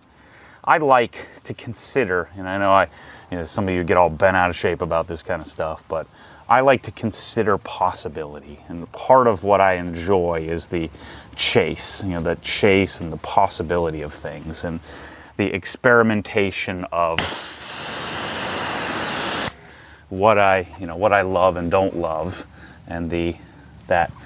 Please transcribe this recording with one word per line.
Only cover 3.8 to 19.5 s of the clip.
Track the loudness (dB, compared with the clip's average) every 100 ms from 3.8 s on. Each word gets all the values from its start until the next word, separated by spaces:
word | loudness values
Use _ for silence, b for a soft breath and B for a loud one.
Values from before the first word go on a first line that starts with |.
get | 4 4
all | 4
bent | 4 2 4
out | 2
of | 0
shape | -2 -2
about | -2 -2 -4
this | -8
kind | -8 -8
of | -8
stuff, | -8 -6 -8 -8
but | -8 -8 B B B B
I | 4
like | 4 2
to | 0
consider | -6 -6 -4 -6 -2 0 0
possibility. | -2 -4 -4 -4 -10 -10 -12 -14 -18 -20 -12
And | -12 -12
part | -6 4 6 6
of | 2
what | 4 4
I | 4 2
enjoy | -4 -6 0 2 2 -2 -4
is | -6 -4
the | -6 -6 B B B B -6
chase, | 0 2 2 -2 -6 -6
you | -4
know, | -4
the | -2 -4
chase | -4 0 4 4 2 -4
and | -8
the | -10
possibility | -2 2 2 -2 -2 0 -2 -4
of | -10
things | -12 -12 -12 -12 -8
and | -8 -8 B B B B B -4
the | -4
experimentation | -4 -8 -2 4 6 6 2 -2 0 0 -2 -6 -8 -6
of | -2 0 0 -4 -6 -10 -10 -10 -8 -6 -4 -4 -4 -4 -4 -4 -4 -2 -2 -2 -2 -2 -2 -2 -2 -4